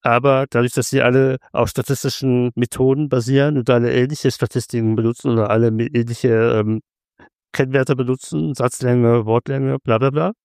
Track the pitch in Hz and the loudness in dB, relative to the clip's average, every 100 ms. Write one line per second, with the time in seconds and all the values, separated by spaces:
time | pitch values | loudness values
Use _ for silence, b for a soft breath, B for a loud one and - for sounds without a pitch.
0 | 127 120 135 135 139 120 123 - 120 139 | 2 2 2 2 0 0 0 -2 -2 0
1 | 123 127 135 131 b - 120 - - 139 | 2 4 2 -2 b -4 -2 -2 -4 -4
2 | 139 - 135 123 123 120 120 - 131 135 | -4 -4 0 0 0 -2 -4 0 0 2
3 | 151 127 113 135 143 147 117 120 120 123 | 0 -2 0 2 2 0 2 2 2 0
4 | 131 151 135 - 117 123 - 117 113 110 | -2 0 -4 -2 -4 -4 -4 -2 0 0
5 | 113 120 123 117 104 110 117 110 117 120 | 0 -2 -2 0 2 2 2 0 -2 -2
6 | 117 117 127 113 117 113 107 107 _ _ | -2 0 2 2 2 2 0 -4 _ _
7 | _ _ B _ _ - 131 135 135 131 | _ _ B _ _ -2 0 0 0 -2
8 | 123 131 - 156 160 135 127 - 127 123 | -2 -4 -6 -6 -4 -2 -4 -2 0 2
9 | 117 117 107 117 - 139 135 135 - 110 | 4 2 2 -2 -2 -4 -4 -4 -2 0
10 | 135 143 175 226 | 0 -2 -4 -6